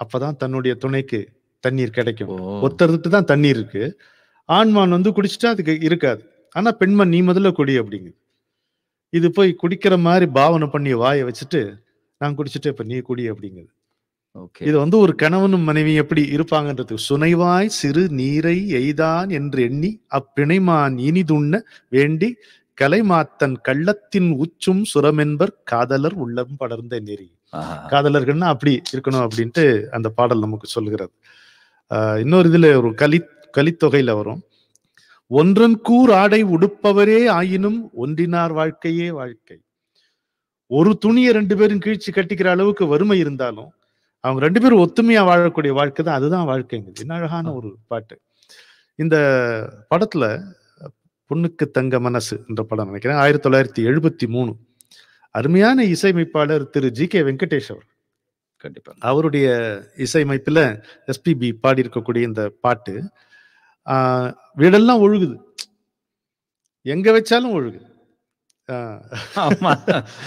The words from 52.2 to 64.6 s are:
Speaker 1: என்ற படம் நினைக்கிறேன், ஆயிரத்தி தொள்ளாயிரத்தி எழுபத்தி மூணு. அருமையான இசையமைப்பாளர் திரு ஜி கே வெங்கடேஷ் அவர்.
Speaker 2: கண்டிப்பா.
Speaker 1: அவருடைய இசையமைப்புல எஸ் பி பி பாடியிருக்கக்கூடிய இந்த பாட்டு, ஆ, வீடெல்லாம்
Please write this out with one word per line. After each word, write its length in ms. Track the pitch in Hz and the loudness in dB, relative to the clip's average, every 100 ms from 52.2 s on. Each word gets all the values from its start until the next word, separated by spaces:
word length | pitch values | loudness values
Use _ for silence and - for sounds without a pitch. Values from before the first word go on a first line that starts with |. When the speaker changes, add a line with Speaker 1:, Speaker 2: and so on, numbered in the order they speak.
| 113 107 - | -6 -10 -10
Speaker 1:
என்ற 160 | 110 | -8
படம் 220 | 110 110 101 | -6 -6 -6
நினைக்கிறேன், 320 | 101 123 147 | -6 -4 2
ஆயிரத்தி 320 | 143 147 139 | 2 2 2
தொள்ளாயிரத்தி 380 | 131 127 - 117 | 2 0 -2 0
எழுபத்தி 400 | 147 156 - 120 | 0 0 -2 -6
மூணு. 280 | 120 120 107 _ _ _ _ _ _ _ | -4 -6 -8 _ _ _ _ _ _ _
அருமையான 520 | 107 131 180 214 262 | -4 0 4 4 4
இசையமைப்பாளர் 840 | 214 165 196 170 165 156 147 156 135 | 2 2 0 0 0 -2 0 -2 -2
திரு 220 | 165 - | -2 -2
ஜி 160 | 117 175 | -2 -2
கே 140 | 190 | 0
வெங்கடேஷ் 480 | 143 135 180 143 135 | 0 -2 -4 -4 -6
அவர். 180 | - _ _ _ _ _ _ _ _ | -14 _ _ _ _ _ _ _ _
Speaker 2:
கண்டிப்பா. 360 | 76 67 - - | -20 -20 -20 -8
Speaker 1:
அவருடைய 480 | 113 139 160 143 135 120 113 101 - - | -2 0 0 2 2 0 -4 -8 -12 -10
இசையமைப்புல 840 | 127 160 143 135 139 156 139 104 - - - | -2 0 0 -2 0 2 2 -2 -14 -16 -10
எஸ் 160 | 131 | -6
பி 140 | - 151 | -2 -2
பி 240 | 123 113 | -2 -2
பாடியிருக்கக்கூடிய 540 | 135 135 120 120 113 120 | 0 2 0 -4 -4 -2
இந்த 340 | 120 110 104 - | -2 -4 -6 -4
பாட்டு, 480 | 123 117 - 98 185 _ _ _ _ _ _ _ - | -2 -2 -6 -12 -12 _ _ _ _ _ _ _ -4
ஆ, 360 | 131 127 127 123 - _ | -2 0 -2 -4 -10 _
வீடெல்லாம் 420 | - | 2